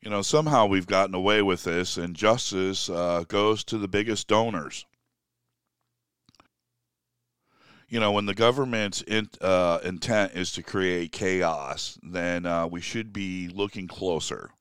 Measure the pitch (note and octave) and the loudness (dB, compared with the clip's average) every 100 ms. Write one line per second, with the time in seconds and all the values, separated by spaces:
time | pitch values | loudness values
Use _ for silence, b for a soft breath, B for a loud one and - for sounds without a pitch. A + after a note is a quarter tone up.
0 | G#2+ G#2 G2 D3+ D#3 C#3 G#2+ F#2+ F2+ G2 | -4 -4 2 2 4 4 6 4 2 2
1 | F#2+ F#2 F#2+ G#2+ G2+ F2+ - E2+ F2+ - | 2 2 4 4 4 2 0 -2 -2 -4
2 | F2 F2 G#2 A#2+ - F#2+ F#2+ F#2+ - E2+ | -6 0 4 4 0 -2 -2 -2 -4 -2
3 | F2 F2 E2+ G2+ G#2 G#2+ - A2+ G2+ G2+ | 0 0 -2 0 2 2 -2 -4 -2 -2
4 | A2 G#2+ - G#2 A2+ G2 C#2+ - - _ | -2 -4 2 2 2 -2 -8 -14 -18 _
5 | _ _ _ _ _ _ _ _ _ _ | _ _ _ _ _ _ _ _ _ _
6 | _ _ _ _ _ _ _ _ _ _ | _ _ _ _ _ _ _ _ _ _
7 | _ _ _ _ b b b b b A#2 | _ _ _ _ b b b b b 0
8 | G#2+ G2+ G#2 G2 A2+ B2+ C3 A#2 G#2 - | 2 2 0 4 4 4 0 0 -2 -4
9 | - G#2+ G#2 - F#2 F#2 F2 E2+ F2+ F2+ | -2 -2 -2 -4 2 4 4 2 -2 -6
10 | - A2 G2 F2 F#2 - - G2+ F#2 F2+ | 0 0 0 -2 -6 -8 -8 -2 0 0
11 | E2+ - F#2+ F#2 F2 D2+ C#2 - - - | -4 -4 -2 2 0 -2 -6 -8 -10 -12
12 | - F2+ F2 F2 F2 E2+ E2 F2 E2+ A#2 | -10 -6 -4 -2 -2 -2 -2 -6 -8 -8
13 | A2+ G2+ G2 F#2 F2 F#2 G2+ G#2+ F2+ - | -8 -8 -6 -6 -8 -4 -6 -4 -12 -6
14 | F#2 E2 - G#1 G1+ _ | -2 -2 -4 -10 -12 _